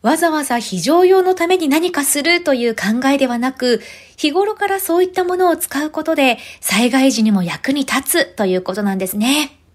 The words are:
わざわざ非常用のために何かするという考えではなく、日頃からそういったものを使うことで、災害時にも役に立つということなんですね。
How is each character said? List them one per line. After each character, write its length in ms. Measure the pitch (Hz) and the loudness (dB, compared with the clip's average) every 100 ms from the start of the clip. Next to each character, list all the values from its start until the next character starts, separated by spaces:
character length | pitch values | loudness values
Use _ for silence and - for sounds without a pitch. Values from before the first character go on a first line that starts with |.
わ 140 | 220 320 | 2 2
ざ 160 | 339 | 2
わ 140 | 311 277 | 0 -2
ざ 140 | 240 | -4
非 200 | - 185 | -4 -4
常 240 | 180 339 | 2 4
用 180 | 370 381 | 6 6
の 140 | 370 370 | 4 0
た 120 | 339 | 0
め 100 | 370 | 0
に 100 | 311 | 2
何 240 | 294 349 | 0 0
か 140 | 339 277 | -2 -2
す 180 | 285 | -2
る 220 | 302 349 339 | 0 0 2
と 80 | |
い 120 | 262 240 | 0 0
う 80 | 220 | -2
考 300 | 196 226 269 | -2 0 2
え 80 | 277 | 2
で 100 | 262 | 0
は 100 | 240 | 0
な 140 | 254 | -4
く、 300 | - 247 233 - - - - | -2 0 0 -4 -20 -20 -4
日 160 | 302 | -2
頃 240 | 320 403 415 | 0 0 -2
か 120 | 403 | -2
ら 120 | 392 | -2
そ 200 | 381 339 | 0 0
う 40 | |
い 40 | 370 | 0
っ 40 | |
た 140 | 370 359 | 0 -2
も 100 | 370 | 2
の 140 | 359 | 2
を 80 | 320 | 0
使 260 | - 269 | -4 -4
う 60 | 302 | -4
こ 160 | 311 311 | -6 -2
と 100 | 302 | 2
で、 220 | 269 226 - - | 2 0 -8 -12
災 280 | - 196 240 | -2 0 2
害 220 | 262 269 | 4 2
時 100 | 226 | 2
に 100 | 220 | 2
も 100 | 202 | 2
役 300 | 175 - - | 0 -4 -4
に 80 | 285 | -2
立 200 | 269 262 | -2 -4
つ 220 | 277 339 - - | 0 -2 -2 -2
と 80 | 196 | -2
い 100 | 185 | 0
う 60 | |
こ 120 | 180 | -2
と 100 | 190 | -4
な 120 | 202 190 | -4 -4
ん 20 | |
で 100 | 190 | -4
す 100 | 208 | -2
ね。 420 | 233 285 285 - _ | 0 0 -2 -10 _